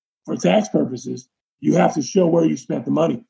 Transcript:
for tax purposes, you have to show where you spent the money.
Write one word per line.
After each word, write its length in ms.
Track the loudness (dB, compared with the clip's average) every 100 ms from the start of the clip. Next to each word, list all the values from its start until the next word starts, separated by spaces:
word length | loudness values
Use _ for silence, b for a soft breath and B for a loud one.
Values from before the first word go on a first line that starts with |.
| _ _
for 100 | -10
tax 320 | -2 2 2 2
purposes, 640 | -2 -2 -6 -10 -12 _ _ _ _
you 140 | 0
have 180 | 2 2
to 80 | 0
show 260 | 0 2 4
where 160 | 4
you 140 | 2 -2
spent 260 | -6 -6
the 80 | -2
money. 320 | 0 0 -2